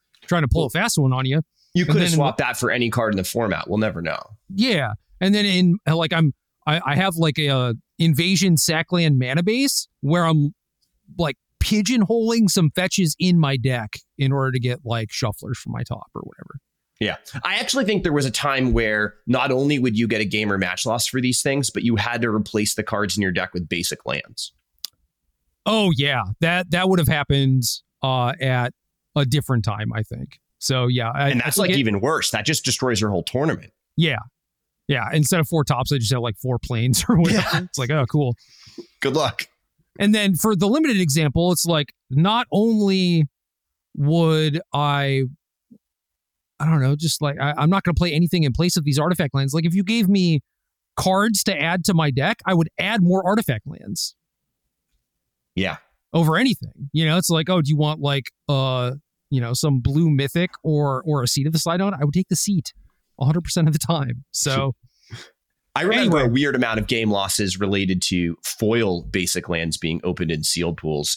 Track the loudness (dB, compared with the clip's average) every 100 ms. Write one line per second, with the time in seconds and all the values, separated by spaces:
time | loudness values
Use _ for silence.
0 | _ _ -2 0 2 2 0 0 0 2
1 | 2 2 0 -2 -2 _ _ -2 2 2
2 | 2 2 2 0 -2 0 0 2 0 0
3 | 0 0 -2 -2 0 -2 -2 -2 -2 -2
4 | -4 -6 -8 -20 -10 -2 0 0 -2 -6
5 | _ -4 0 2 2 4 4 2 0 0
6 | 0 2 2 0 _ _ -2 0 0 2
7 | 0 2 0 2 0 2 0 -2 _ 0
8 | 2 4 4 4 4 4 2 0 0 2
9 | 4 2 2 0 0 2 0 -2 -6 _
10 | 0 2 4 2 2 -2 _ _ _ _
11 | _ -4 -4 -4 _ -6 0 2 2 2
12 | 2 2 2 2 2 4 2 2 -2 0
13 | 0 0 2 4 4 0 0 -2 -6 -12
14 | _ -4 0 0 0 0 -2 -4 -4 -6
15 | -4 -4 -6 -6 -8 -10 -8 -8 -8 -10
16 | -12 -14 -14 -18 -18 -20 _ _ _ -6
17 | -4 -4 -10 -8 -4 -4 -2 -2 0 0
18 | 0 0 0 -2 -2 0 2 2 2 0
19 | -2 -4 -2 0 2 0 2 2 0 0
20 | 0 0 0 -2 0 0 -2 -2 -2 -2
21 | -2 -2 0 0 0 0 -2 -2 0 0
22 | 0 -2 -2 -2 -2 -2 -2 -2 -4 -2
23 | -2 0 0 0 -4 -6 -4 -4 -4 -6
24 | -6 -8 -8 -14 -16 _ _ _ -20 _
25 | _ _ _ _ _ _ -2 0 2 2
26 | 0 -2 -4 -2 0 0 -2 0 2 2
27 | 2 0 0 2 2 2 0 -6 _ -8
28 | -2 0 0 -2 -2 0 -2 -6 _ _
29 | _ -2 0 0 0 0 0 -4 -4 -6
30 | -6 -8 -14 -16 _ -10 -4 -2 0 0
31 | -2 -2 0 0 -2 -2 0 2 2 0
32 | 0 0 -2 -4 -2 -2 -2 -2 0 0
33 | 0 -2 -2 -2 -2 -2 -8 _ _ -2
34 | 0 -2 -8 _ _ _ _ _ -4 -4
35 | 0 0 2 2 0 0 0 0 0 -2
36 | 0 -2 -4 -6 -4 -4 -2 -2 0 0
37 | 2 4 4 2 0 -2 -4 -6 -2 0
38 | 0 0 0 -2 _ -20 -20 -20 -18 -6
39 | -2 0 -2 -4 -12 _ _ _ _ -2
40 | 2 4 2 2 0 2 2 2 2 2
41 | 2 2 2 2 2 2 0 0 -2 -10
42 | -4 2 2 2 0 0 2 4 2 2
43 | 2 2 0 _ _ _ _ _ _ -4
44 | 0 2 4 2 0 -2 -4 -2 0 0
45 | 0 0 -2 -6 _ _ _ -20 _ _
46 | _ _ _ _ _ -4 0 2 2 2
47 | 0 -2 -4 -2 -4 0 2 2 2 0
48 | 0 2 2 2 0 0 0 0 0 0
49 | 0 0 0 0 -2 0 0 0 0 2
50 | 4 4 4 2 -2 _ _ _ _ -4
51 | 0 2 2 0 0 0 0 0 0 2
52 | 2 0 0 -2 0 0 0 -4 -4 2
53 | 2 2 0 0 0 -4 -6 -16 -12 -8
54 | -8 -10 _ _ _ _ _ _ _ _
55 | _ _ _ _ _ -4 -4 -4 _ _
56 | _ 0 2 2 0 -2 -6 -14 -6 -2
57 | 0 0 0 0 0 0 2 2 0 -2
58 | -2 -4 -6 _ -4 -2 0 -2 -4 -6
59 | _ _ -4 -2 -2 -2 0 0 2 2
60 | 2 2 0 -2 -4 -4 -2 0 0 -2
61 | -2 -2 0 -2 -2 -2 -2 -2 -2 -2
62 | -2 -2 -2 -2 -2 -2 -4 -12 -20 _
63 | _ -4 0 0 -2 0 0 0 -2 -2
64 | -2 -6 -8 -6 -2 0 -2 -4 _ _
65 | -20 -20 -20 _ _ _ _ -2 0 2
66 | 2 2 2 2 0 0 0 0 -2 0
67 | 0 0 0 -2 -2 -2 0 0 0 0
68 | 0 0 -2 -4 -8 -2 0 2 0 -2
69 | -4 -4 -4 -4 -4 -4 -4 -4 -4 -4
70 | -4 -4 -2 -4 -4 -2 -2 -4 -4 -4
71 | -4